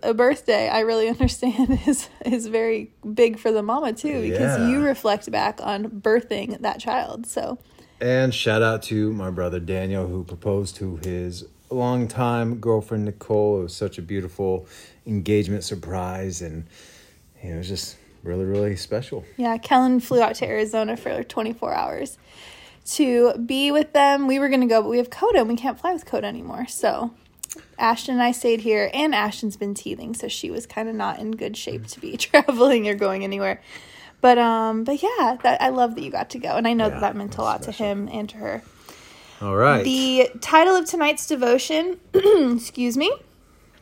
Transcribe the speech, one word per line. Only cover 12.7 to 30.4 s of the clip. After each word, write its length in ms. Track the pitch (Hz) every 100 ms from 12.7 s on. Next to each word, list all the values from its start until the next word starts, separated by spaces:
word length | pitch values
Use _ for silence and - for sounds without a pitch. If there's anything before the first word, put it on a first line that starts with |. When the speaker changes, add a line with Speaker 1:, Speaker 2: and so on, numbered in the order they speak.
| 110 - 110 104
Speaker 2:
Nicole. 520 | - - 107 104 101
It 40 |
was 100 | 85
such 240 | - 101 -
a 40 |
beautiful 680 | 82 98 90 - 95 92 87 - - _ 113
engagement 580 | 104 87 104 95 101
surprise, 760 | - 98 82 92 90 92 95 85
and, 240 | 85 80 80 - - - - _ _ _
you 60 | 90
know, 40 |
it 40 | 82
was 100 | 90
just 280 | 95 - - _ _
really, 220 | 82 90
really 320 | 95 101 104 90
special. 480 | - 107 131 113 - -
Speaker 1:
Yeah, 180 | 240 226
Kellen 440 | - 254 254 254
flew 200 | 240 247
out 140 | 226 226
to 100 | -
Arizona 480 | 214 214 220 214 233
for 240 | - -
twenty-four 500 | 233 - 220 226 -
hours 460 | - - - - - _ - - - - - - -
to 360 | 269 240 240 208
be 320 | 233 269 285
with 220 | 294 302
them. 320 | 285 277 277 269
We 120 | 269
were 100 | 277
gonna 160 | 262 247
go, 160 | 226
but 80 | 208
we 80 | 240
have 100 | 240
coda, 300 | - 440 381
and 100 | 226
we 80 | 233
can't 240 | 254 -
fly 120 | 339
with 100 | 339
coda 220 | - 233 202
anymore, 400 | 240 - - 247
so 440 | - - - 240 - _ _ - - - -
Ashton 360 | 226 226 -
and 80 | 247
I 100 | 240
stayed 280 | 247 240 226
here, 300 | 226 214 -
and 220 | - 208
Ashton's 420 | 208 208 - 220 -
been 160 | 202
teething, 380 | 202 - - 226
so 140 | 233 226
she 220 | -